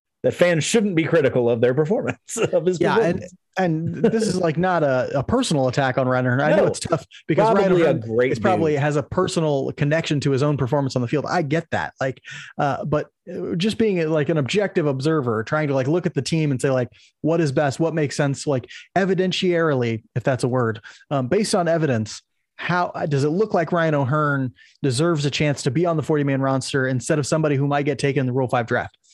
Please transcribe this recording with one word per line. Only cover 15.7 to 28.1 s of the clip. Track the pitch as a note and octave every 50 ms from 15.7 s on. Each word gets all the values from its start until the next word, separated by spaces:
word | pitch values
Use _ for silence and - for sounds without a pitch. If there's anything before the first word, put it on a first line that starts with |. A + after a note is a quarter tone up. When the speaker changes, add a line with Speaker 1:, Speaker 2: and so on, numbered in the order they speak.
| C3+
Speaker 2:
like, | C3+ B2+ C3
look | E3 F#3 -
at | E3+ -
the | C#3+
team | C3 - E3+ D#3+ D#3 C#3+
and | C3 A#2+
say, | - C#3
like, | C3 B2+ B2 - - - - _ _ _
"What | - D3+ E3 F3
is | D#3+ C#3
best? | C3 D#3 D3 C3+ - -
What | E3 D#3+
makes | D#3 E3 D3+ - -
sense?" | - D3 C#3 C3+ - -
Like, | D3+ C#3 A#2+ - - - - - _ - F3+ G3 F#3 F#3+ E3+ F#3
evidentiarily, | F#3 F3 - F#3+ F3+ F3 E3 E3 D#3 C#3 B2+ A#2+ A#2 A2+ G#2+ _ _ -
if | A#2+ -
that's | C#3+ C3 - -
a | B2
word, | B2+ B2+ A#2+ A2+ G#2+ - - - - - - -
um, | D3+ C#3 B2+ A#2+
based | F3+ G#3+ G#3 - A3
on | F#3 E3+ D#3+
evidence, | E3 E3 D#3 C#3+ A#2+ A2 G#2+ G#2+ - - _ _ _ _ _ _ _
how, | - - - F3 F3+ F3 - -
uh, | - -
does | D#3+ C#3+ C3+ C#3
it | D3+
look | D#3+ F#3+ A3 G#3+ -
like | F3+ D#3+ -
Ryan | F3+ E3+ E3 D#3+ D3+
O'Hearn | C#3+ C3+ A#2 D3+ D3+ D3+ D3 C#3 C3+ C3 B2 - _ - - _ -
deserves | - C#3 A#2 B2+ E3 F3 E3+ D3 C#3+
a | C#3
chance | - - D#3 D3 C#3 -
to | - C#3+
be | A#2 D#3 F3
on | E3+ E3
the | D#3
forty-man | C3 - D#3 D3 C#3+ C#3 C#3 C3+
roster | C3+ C3+ C3+ C3 - - - C3+ C3
instead | C3 C3 B2+ - - D#3+ D3
of | C3+
somebody | - E3 D#3+ D#3 D3 C#3+
who | C3 C#3+
might | C#3+ C#3+ D3 C#3+
get | D3 C#3 -
taken | C#3+ C#3